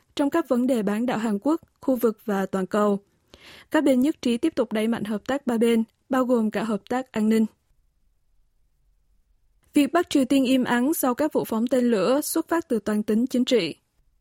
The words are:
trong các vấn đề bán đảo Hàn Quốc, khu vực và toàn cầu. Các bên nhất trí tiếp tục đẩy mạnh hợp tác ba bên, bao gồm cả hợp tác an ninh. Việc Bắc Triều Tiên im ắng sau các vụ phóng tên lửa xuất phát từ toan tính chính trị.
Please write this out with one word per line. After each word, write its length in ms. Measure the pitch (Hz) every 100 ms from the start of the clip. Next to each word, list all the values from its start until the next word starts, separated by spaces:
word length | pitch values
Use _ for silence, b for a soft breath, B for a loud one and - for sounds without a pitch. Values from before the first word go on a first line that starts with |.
| _ -
trong 140 | 285
các 200 | 339 320
vấn 180 | 240 254
đề 160 | 240
bán 220 | 202 208 240
đảo 120 | 240
Hàn 220 | 226 202
Quốc, 200 | 277 330 _ _
khu 140 | - 247
vực 220 | 233 - -
và 200 | 196 190
toàn 200 | 190 185
cầu. 340 | 214 208 202 _ _ B B B B B
Các 120 | 311
bên 180 | 285 254
nhất 200 | 277 -
trí 160 | 247 233
tiếp 180 | 320 -
tục 180 | 226
đẩy 140 | 220 226
mạnh 160 | 220
hợp 240 | 202 208 -
tác 200 | 277 -
ba 100 | 226
bên, 260 | 233 226 226 _ -
bao 160 | 269 247
gồm 260 | 240 220
cả 120 | 202
hợp 180 | 220 202 -
tác 220 | 247 262
an 180 | 220 214
ninh. 160 | 220 220 _ _ _ _ _ _ _ _ _ _ _ _ _ _ _ _ _ _ _ _ _ _
Việc 200 | 294 277
Bắc 160 | 339 349
Triều 160 | 285 254
Tiên 180 | 277
im 200 | 247 262
ắng 300 | 233 240 254
sau 200 | 330 262
các 200 | 240 302
vụ 100 | 262
phóng 240 | - 226 240
tên 240 | 254 240
lửa 300 | 220 185 277
xuất 260 | - 320 -
phát 220 | 339 -
từ 100 | 226
toan 240 | - 214
tính 240 | 214 214 247
chính 180 | 247 254
trị. 300 | 240 165 - _ _ _ _